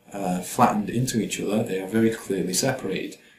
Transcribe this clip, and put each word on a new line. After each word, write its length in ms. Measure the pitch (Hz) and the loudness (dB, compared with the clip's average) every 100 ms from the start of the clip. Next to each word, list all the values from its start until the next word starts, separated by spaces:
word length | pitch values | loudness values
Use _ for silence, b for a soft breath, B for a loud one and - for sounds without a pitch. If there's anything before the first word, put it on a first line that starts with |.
| - | -14
uh, 280 | 98 95 90 | -6 -4 -2
flattened 500 | 90 - 117 107 95 | -2 4 4 4 0
into 300 | 113 131 120 | 0 0 0
each 200 | 90 - | -2 -2
other. 220 | 95 107 | 0 0
They 180 | 117 92 | 0 -2
are 60 | 95 | 0
very 240 | 110 113 | 2 4
clearly 440 | 113 - 98 90 | 2 -2 -2 0
separated. 640 | 90 131 123 104 85 - - b | 0 0 0 -2 -4 -6 -12 b